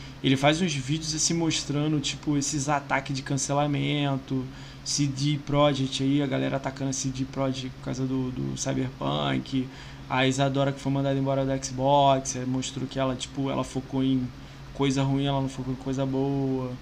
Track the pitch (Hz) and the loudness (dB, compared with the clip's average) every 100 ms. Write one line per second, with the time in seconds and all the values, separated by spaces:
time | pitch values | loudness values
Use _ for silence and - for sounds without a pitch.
0 | - - 139 135 143 160 185 143 123 156 | -14 -2 2 4 4 4 2 0 -2 -4
1 | 160 156 - 170 160 147 - 143 151 151 | -2 -2 0 2 2 0 -2 0 2 2
2 | 139 143 - 143 135 151 135 143 139 135 | 0 -4 0 0 0 -2 0 0 2 -2
3 | 135 135 135 139 - 143 147 139 143 147 | 0 -4 -2 -2 0 2 2 2 0 2
4 | 143 135 135 131 127 - - - - - | 2 0 -2 -4 -4 -10 -14 -12 -4 0
5 | 143 131 147 143 - 143 147 135 135 135 | 0 2 0 0 0 4 4 4 0 0
6 | 135 143 139 135 135 135 135 135 135 131 | 2 2 2 0 0 0 -4 -4 -4 -2
7 | 135 127 131 135 135 131 131 - 139 127 | -2 -2 -4 -2 -2 -2 -6 -8 -8 -2
8 | 131 131 127 131 135 131 135 135 127 - | 0 0 -2 -2 -4 -2 -2 0 -2 -2
9 | 139 - 147 131 131 135 131 - - - | -2 0 0 0 0 -2 -2 -8 -16 -14
10 | - 131 131 131 139 135 139 135 135 139 | -4 2 2 4 2 2 2 0 0 0
11 | 139 139 135 135 135 135 131 131 135 143 | 2 2 2 0 0 -2 -4 0 4 6
12 | 139 135 131 127 127 131 127 127 127 135 | 6 4 2 -4 -2 -2 -2 -4 -4 0
13 | 135 127 - 143 135 131 127 131 131 135 | 0 -2 -6 -4 -2 0 -2 -4 -4 0
14 | 131 131 123 - - - - - 139 135 | 2 2 0 -8 -16 -16 -14 0 2 4
15 | 135 135 143 139 135 135 127 127 135 135 | 2 2 2 2 0 -4 -6 -4 -2 -2
16 | 135 131 139 139 135 131 127 127 | 0 0 0 2 0 0 -2 -8